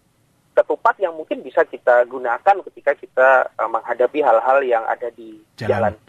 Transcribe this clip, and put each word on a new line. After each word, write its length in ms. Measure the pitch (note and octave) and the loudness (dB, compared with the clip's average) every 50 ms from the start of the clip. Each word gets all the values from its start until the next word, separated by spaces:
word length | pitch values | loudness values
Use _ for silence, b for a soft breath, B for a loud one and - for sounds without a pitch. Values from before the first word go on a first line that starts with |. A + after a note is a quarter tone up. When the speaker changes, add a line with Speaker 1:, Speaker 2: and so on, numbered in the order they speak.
| _ _ _ _ _ _ _ _ _ _ | _ _ _ _ _ _ _ _ _ _
Speaker 1:
ketupat 460 | - G3+ - - D3+ - - A3+ - - | -2 -2 0 -2 -2 -2 0 -2 0 0
yang 140 | G3 E3+ E3 | -4 -6 -6
mungkin 280 | D#3 D#3+ - D4 C4 | -8 -10 -10 -10 -10
bisa 200 | F#3 C3 - F3 D#3+ | -10 -6 -2 -2 -2
kita 420 | - - A#2+ - - B2 B2 B2 | -2 -4 -4 0 2 4 4 2
gunakan 500 | A#2+ B2+ C3 B2+ A#2+ A#2 - - G3 G3+ F3+ - | 0 -4 -8 -6 -6 -4 -2 2 0 0 0 -2
ketika 300 | - - - - C#3+ C#3+ | -14 -14 -6 -4 -4 -4
kita, 360 | - - - - B2+ C3 C3 C3 B2+ - - | -4 -6 -6 0 2 4 6 6 4 2 0
eh, 160 | _ - A2 | _ -6 -6
menghadapi 520 | A2+ A2+ A2 - - A#2+ A#2 B2 B2 - D3+ | -4 -4 -4 -4 -4 -2 0 0 0 0 0
hal-hal 380 | C#3+ B2+ A2+ A2+ A#2 C3 C3+ C#3 | 2 4 4 2 4 2 2 2
yang 200 | C3+ B2 A#2 A2+ A2+ | 2 0 -2 -2 -2
ada 260 | A2+ A#2 - B2 A#2 | -4 -6 -6 -8 -12
di 320 | - A#2 A2+ A2 A2 G#2+ _ _ _ | -12 -14 -20 -20 -20 -20 _ _ _
Speaker 2:
Jalan 140 | - A2 G#2 | -8 -4 -2
Speaker 1:
jalan. 220 | G#2+ G2+ G#2+ G#2 G#2 - _ | -2 0 -2 -4 -4 -8 _